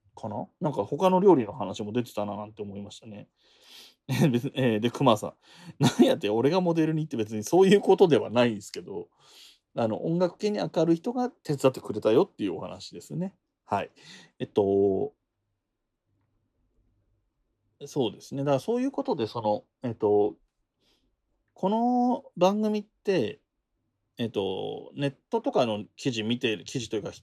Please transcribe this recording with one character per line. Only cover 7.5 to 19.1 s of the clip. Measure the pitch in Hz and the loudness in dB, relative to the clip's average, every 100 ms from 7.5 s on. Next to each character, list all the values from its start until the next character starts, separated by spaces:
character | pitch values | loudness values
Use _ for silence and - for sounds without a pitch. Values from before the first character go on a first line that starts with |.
| 170 | 4
う | 196 | 6
い | 202 | 6
う | |
こ | - 190 | 6 6
と | 185 | 6
で | 117 | 6
は | 107 | 2
な | 117 120 | 0 0
い | |
ん | 101 | -2
で | |
す | - | -10
け | - | -14
ど、 | 92 95 - _ _ - - _ _ - | -12 -12 -14 _ _ -20 -20 _ _ -4
あ | 113 | -2
の、 | 101 165 | -2 -2
音 | 175 | 0
楽 | 175 - | 0 -2
系 | 208 | -4
に | 202 | -2
明 | 160 175 160 | -2 0 2
る | |
い | 165 | 0
人 | - | -2
が | 240 147 | -4 -4
手 | - - 139 | -6 -8 0
伝 | 135 | 0
っ | |
て | - | 0
く | - | -6
れ | 107 | -2
た | 110 | 2
よ | 127 | 4
っ | 202 - | 2 -2
て | |
い | 101 | -6
う | 85 | -6
お | |
話 | 92 92 - | -10 -14 -16
で | 92 | -18
す | - 151 | -12 -8
ね。 | 190 - _ _ - | -8 -10 _ _ -6
は | 101 | -6
い。 | - _ - - - - | -6 _ -20 -20 -20 -14
え | - | -4
っ | |
と、 | 107 98 98 98 95 - - _ _ _ _ _ _ _ _ _ _ _ _ _ _ _ _ _ _ _ _ _ _ _ _ _ _ 143 | 0 2 2 2 0 -4 -10 _ _ _ _ _ _ _ _ _ _ _ _ _ _ _ _ _ _ _ _ _ _ _ _ _ _ -8
そ | 151 110 | -4 -2
う | |
で | - | -4
す | - | -12
ね。 | 135 | -6
だ | 143 | 0
か | |
ら | 131 | 0
そ | - 240 | 0 -2
う | |
い | 269 | -2
う | |
こ | 269 | -4
と | 269 | -4